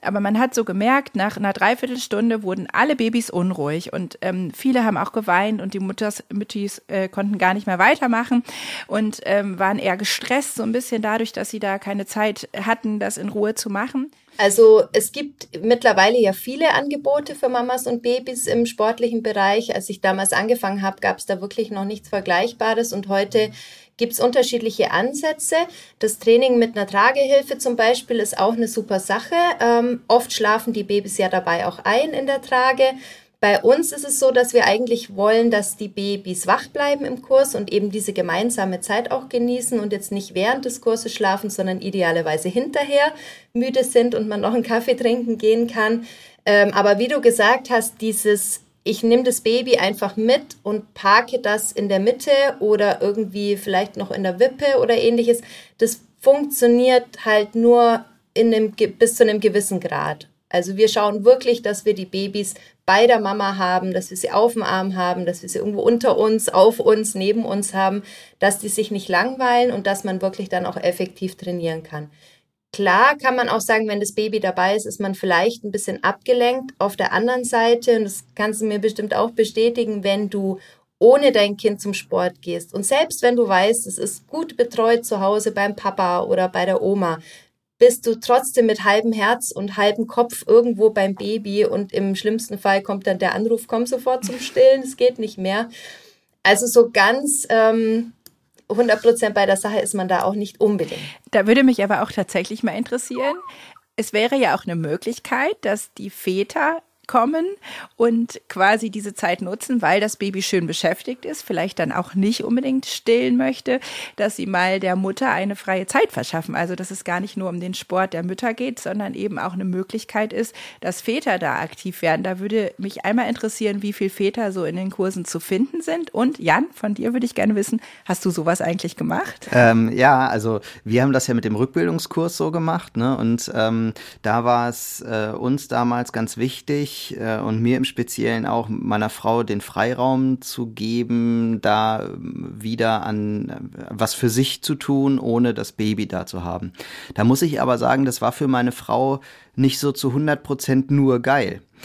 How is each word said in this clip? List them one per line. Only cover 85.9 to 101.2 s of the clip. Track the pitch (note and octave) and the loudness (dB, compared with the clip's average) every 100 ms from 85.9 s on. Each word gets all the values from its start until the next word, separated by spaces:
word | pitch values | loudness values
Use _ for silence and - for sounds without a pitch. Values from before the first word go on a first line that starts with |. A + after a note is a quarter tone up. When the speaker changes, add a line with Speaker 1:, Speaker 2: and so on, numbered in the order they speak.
| G3 F3+ F3 | -2 0 0
Speaker 2:
oder | - F#3 F3+ | 0 0 0
bei | F3+ F3+ | 0 0
der | F#3 | 0
Oma, | F#3 G3+ F3 D#3+ - - _ _ _ - | 0 0 -2 -4 -10 -20 _ _ _ 4
bist | B3 A#3+ A#3 | 4 4 -2
du | |
trotzdem | A3+ - B3 C4 - A3+ | -4 2 0 2 2 2
mit | G#3 | 2
halbem | G3 G#3+ A3+ | 2 2 2
Herz | A3 G#3 B3 - | 0 0 -2 -4
und | - G3+ G3 | -8 -6 0
halbem | G#3 G#3+ A3+ | 0 0 -2
Kopf | - A#3+ - - | -2 -2 -2 4
irgendwo | A3+ A#3+ G3+ A3 | 4 4 4 2
beim | G#3+ G3 F#3+ | 2 0 -2
Baby | G3+ A3 G#3 G3+ G#3 | -4 -4 -2 0 0
und | G3 G3 | 0 -4
im | G3 G3 F#3+ | -2 -2 -2
schlimmsten | G#3+ A3+ A#3 G3+ | -2 -4 -4 -4
Fall | G3+ G3 | 0 0
kommt | G3 G3 G3 | 0 -4 -2
dann | F#3 | 0
der | F#3+ | 0
Anruf, | F#3+ A3 A#3 - | 0 0 -2 -2
„Komm | A#3 A#3+ | -4 -2
sofort | B3 B3+ B3+ | -2 -2 -2
zum | G3 B3 | -4 -8
Stillen, | C4+ - C4 C4+ | -2 6 8 6
es | C4 - | 2 2
geht | B3 B3 | 2 2
nicht | G#3+ G3 | -6 -4
mehr.“ | F#3+ G#3 A#3 - - - - _ _ _ | -2 -2 -4 -10 -20 -20 -20 _ _ _
Also | - G3+ A#3+ | 4 4 6
so | A#3+ A#3 | 6 6
ganz, | A3 G3 B3+ D4 - - | 6 4 2 0 -4 0
ähm, | A3+ A3 A3+ A3 A3+ A#3 - - _ _ _ - | 4 4 4 2 0 -2 -10 -20 _ _ _ -4
hundert | G#3 A#3+ A3 | 0 2 2
Prozent | A#3 A#3 G#3+ | 4 2 2
bei | G3+ G3+ | 2 2
der | F#3+ | 2
Sache | G#3 G#3+ | 0 -2
ist | G3+ G3+ | -2 -2
man | F#3 | 0
da | F3+ | 0
auch | - G#3 | 0 -2
nicht | G3+ - | -6 0
unbedingt. | G#3 G3 D#3+ - - - | 0 2 -4 -8 -12 -16